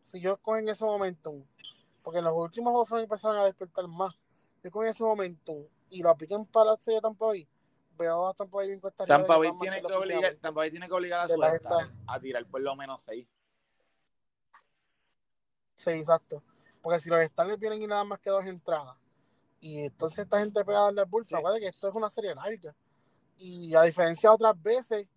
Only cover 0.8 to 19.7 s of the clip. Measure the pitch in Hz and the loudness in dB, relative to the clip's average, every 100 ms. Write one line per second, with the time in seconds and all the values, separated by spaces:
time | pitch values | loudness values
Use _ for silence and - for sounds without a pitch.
0.8 | 220 208 190 175 160 147 139 _ - - | -2 -2 -4 -6 -14 -14 -18 _ -20 -20
1.8 | _ _ - 165 170 165 170 226 240 240 | _ _ -8 -2 0 -2 -4 -4 0 2
2.8 | 233 226 220 208 220 214 196 190 185 - | 0 -2 -4 -4 -2 2 2 0 -10 -8
3.8 | 180 170 190 - _ _ _ _ 180 208 | -8 -4 -4 -4 _ _ _ _ -12 -4
4.8 | 220 220 226 214 185 170 - 151 147 _ | -4 -2 0 0 -2 -8 -12 -12 -14 _
5.8 | _ 185 170 160 156 208 214 226 220 220 | _ 0 4 4 2 -8 0 4 6 4
6.8 | - 220 220 208 220 202 147 _ _ _ | 0 0 0 -2 -2 -2 -6 _ _ _
7.8 | _ _ 170 165 185 190 196 196 196 196 | _ _ -2 0 -2 -4 -8 -4 -4 -6
8.8 | 190 _ 185 147 143 160 160 175 190 190 | -10 _ 4 4 8 6 6 0 -6 -6
9.8 | 180 190 190 180 185 156 160 156 156 165 | -4 -4 -2 0 0 -2 -8 -4 -4 -6
10.8 | 175 180 180 175 175 165 156 165 - 170 | -6 -4 -2 -4 0 2 2 0 0 -2
11.8 | 160 - - 131 131 123 117 131 139 135 | -2 -12 -12 -10 -6 -8 -8 -8 -6 -8
12.8 | 135 131 - 113 123 _ _ _ _ _ | -10 -14 -14 -14 -14 _ _ _ _ _
13.8 | _ _ _ _ _ _ _ - _ _ | _ _ _ _ _ _ _ -20 _ _
14.8 | _ _ _ _ _ _ _ _ _ _ | _ _ _ _ _ _ _ _ _ _
15.8 | - 160 156 165 _ 147 _ _ _ _ | -4 -4 2 2 _ -16 _ _ _ _
16.8 | 165 170 170 165 160 - 175 208 214 214 | -2 -2 2 2 2 0 -2 -2 -6 -6
17.8 | 214 208 202 196 - 196 190 180 - 160 | -4 -4 -4 -6 -2 -2 -2 -10 -4 -4
18.8 | 135 127 _ _ _ _ _ _ 156 | -4 -20 _ _ _ _ _ _ -14